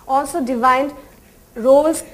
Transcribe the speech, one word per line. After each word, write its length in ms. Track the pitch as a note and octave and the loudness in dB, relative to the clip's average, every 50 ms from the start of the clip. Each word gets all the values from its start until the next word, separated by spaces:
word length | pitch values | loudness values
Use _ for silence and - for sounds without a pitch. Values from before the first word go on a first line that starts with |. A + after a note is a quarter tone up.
| - | -8
also 380 | - C4 C#4 D4 C#4 - F4 C4+ | -2 -2 -2 -2 -2 -6 -6 -4
defined 480 | A#3 C4 A#3 A#3 B3+ B3+ C4 C#4 C#4+ C#4+ - - - - - _ _ _ _ _ _ _ | -4 -4 0 2 2 2 2 -2 -4 -6 -14 -20 -20 -20 -20 _ _ _ _ _ _ _
roles 500 | A#3+ G#3+ B3+ C4+ C#4+ D4+ D#4 D#4+ - - - | -4 2 4 4 4 4 2 -2 -2 -8 -8